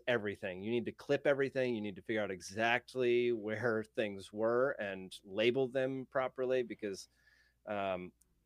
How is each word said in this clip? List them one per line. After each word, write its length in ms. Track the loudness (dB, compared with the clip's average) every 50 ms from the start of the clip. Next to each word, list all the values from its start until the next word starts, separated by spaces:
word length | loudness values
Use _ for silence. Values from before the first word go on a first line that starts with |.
| 0
everything. 560 | 0 0 2 0 -2 -4 -4 -4 -6 -6 -4
You 80 | -2 -2
need 140 | 0 0 -2
to 60 | -4
clip 340 | -6 -6 -2 0 0 2 4
everything. 480 | 2 2 2 2 0 0 0 0 0 0
You 60 | -2
need 160 | -4 -6 -8
to 60 | -8
figure 200 | -6 -4 -2 0
out 80 | 0 -2
exactly 1000 | -4 -6 -10 -8 -2 0 2 2 2 2 0 -4 -2 0 2 4 4 4 4 2
where 520 | 0 0 -2 -4 -2 0 0 2 2 0 -2 -2 -2
things 360 | -2 -2 -2 -2 -6 -12 -10
were 400 | -4 0 2 2 4 4 2 2 0 -2
and 360 | -4 -4 -6 -6 -8 -12 -14 -16 -14
label 440 | -4 0 4 4 4 4 4 2 0
them 380 | 0 0 -2 -2 -2 -6 -8 -4
properly, 520 | -2 -2 -2 -2 -2 -2 0 0 2 0
because, 460 | 0 -2 -6 -6 -6 -6 -6 -8 -12 -16 _ _ _ _ _ _ _ _ _ _ -8
um, 460 | -6 -4 -2 -2 -2 -2 -4 -6 -10 -14 _ _ _ _ _ _